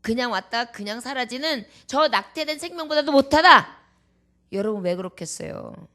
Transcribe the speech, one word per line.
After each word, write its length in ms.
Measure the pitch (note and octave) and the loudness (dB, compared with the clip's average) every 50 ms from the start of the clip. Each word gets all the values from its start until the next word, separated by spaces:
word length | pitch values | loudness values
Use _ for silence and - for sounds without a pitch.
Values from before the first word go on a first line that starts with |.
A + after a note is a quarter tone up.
그냥 300 | - A3 A3+ B3 B3 A#3+ | -4 -4 -4 -4 -4 -4
왔다가 400 | G#3+ F#3 F#3+ - - A#3 B3 A#3+ | -4 -6 -6 -6 -6 -6 -6 -6
그냥 280 | - - G3+ G3+ G#3+ A#3+ | -10 -14 -10 -10 -10 -10
사라지는 640 | - B3 C#4 C4 B3 A3 B3 B3+ D4 D#4+ D4+ A#3 G3+ - _ - _ | -10 -8 -6 -6 -6 -6 -8 -8 -6 -6 -6 -6 -8 -14 _ -20 _
저 220 | - B3+ C#4 D#4 D4+ | -4 0 0 0 2
낙태된 500 | D#4 D4 D4+ - _ D#4+ D#4 D4+ D#4 C#4+ | 0 -2 -2 -4 _ -8 -6 -6 -6 -8
생명보다도 520 | E4+ E4+ E4+ E4+ D#4+ D4 D4+ D4 D4 D4+ | -10 -12 -10 -10 -6 -2 -2 0 0 4
못하다. 640 | C#4+ C#4 C4+ C#4 D4 D#4 E4 F4+ D#4 A3 - - - - _ _ _ _ _ _ _ _ _ _ _ _ _ _ | 4 4 4 4 2 6 10 10 10 8 8 2 -18 -20 _ _ _ _ _ _ _ _ _ _ _ _ _ _
여러분 320 | - G3 G3+ A3 G#3+ G#3 F3+ | -8 -6 -4 -4 -6 -4 -4
왜 120 | F3+ F3+ | -4 -4
그렇겠어요? 800 | F3+ F#3 F3+ _ - F3 D#3 - - - D#3+ - - - A1+ - - - - | -4 -6 -12 _ -14 -14 -14 -12 -12 -12 -12 -12 -12 -14 -16 -18 -20 -20 -20